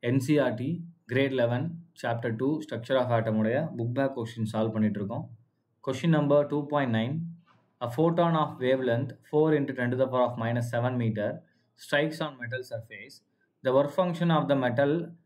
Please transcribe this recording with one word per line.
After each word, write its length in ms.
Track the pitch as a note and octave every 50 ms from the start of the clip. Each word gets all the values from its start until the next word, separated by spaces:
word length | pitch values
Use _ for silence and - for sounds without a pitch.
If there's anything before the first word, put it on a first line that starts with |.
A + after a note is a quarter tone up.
| - A#2+
என் 100 | B2 C3+ B2
சி 100 | B2 D3+ D3 C3+
ஆர் 100 | B2 A2 A2
டி 80 | A#2 C3+ E3+ F3+ - - - _ _ _
கிரேட் 260 | A#2+ C3 C#3 C#3 C3+ B2+
லெவன், 260 | A#2+ A#2 A#2+ B2 D3 E3+ - - - - _ -
சாப்டர் 340 | - A#2+ A#2 A#2+ B2 A#2+ A2+ A2
டூ, 80 | C3 C#3 D#3 D#3 -
Structure 320 | - B2 A2+ A2+ - C#3 C3
of 80 | B2 A#2+ A#2+ A2+
Atom 180 | G#2+ A2+ A2 G#2+
உடைய 160 | G#2+ A2+ A#2 C3+ D#3+ E3 - A#2+
புக் 160 | A#2 A#2 A#2+ C3+
பேக் 180 | C3+ C3+ C3+
கொஸ்டின் 340 | - A2+ A2+ - A#2 A2+ G#2+ -
சால்வ் 200 | A2 A2 A2 G#2+
பண்ணிட்டு 240 | A2 G#2+ G#2+ G2 G#2
இருக்கோம். 220 | G#2 F#2+ A#2 C3 - - - - _ _ _ _ _ _ _ _ _ -
Question 220 | C3 C3 - E3 E3
number 240 | D3+ D3 C#3+ C#3+ D3 C#3+ D3
two 100 | C#3+ D3 C#3+ C#3+
point 200 | D3 D3 C#3 B2+ A2+ A2
nine, 160 | A2+ B2 D3 E3 E3 E3 - - _ _ _ _ _ _ _ _ B2
a 40 | A#2+ A#2+
photon 380 | - D#3+ E3 E3+ E3+ E3+ E3+ E3 D#3+
of 80 | D3+ C3+ - - B2+
wavelength 460 | B2+ C3 C3 C3 B2 A#2 A#2 A#2+ A#2+ - - _ -
four 160 | - D3+ D#3 D#3+ D#3 D3
into 140 | C#3 C3 C3 C3
ten 140 | B2 A#2+ B2
to 40 | B2+
the 60 | C3 B2+ -
power 100 | B2 B2 A#2
of 40 | A#2+ A#2+
minus 240 | A2+ A2+ A#2 B2 A#2+ - -
seven 220 | A#2+ A#2+ B2+ B2+ B2
meter 280 | A#2 A2+ G#2+ A2+ B2 B2+ - - - _ _ _ _ _ _ _ -
strikes 360 | - - C#3+ D#3 D#3 D#3 - D#3+
on 60 | D3+ C#3 B2+
metal 220 | B2 A#2+ B2 B2+ B2+ -
surface. 440 | B2 A2+ A2 - A2 G2+ G#2 C3 - - _ _ _ _ _ _ _ _ - C3
The 60 | B2+ C3+
work 140 | C#3+ C#3+ - -
function 320 | F#3 F3+ E3+ E3+ E3+ E3+ D#3+ D#3
of 80 | C#3 C3+
the 60 | C#3+ C3+ B2+
metal 280 | B2 A#2+ A#2 C#3 C#3+ D3 E3+ E3+ - - - _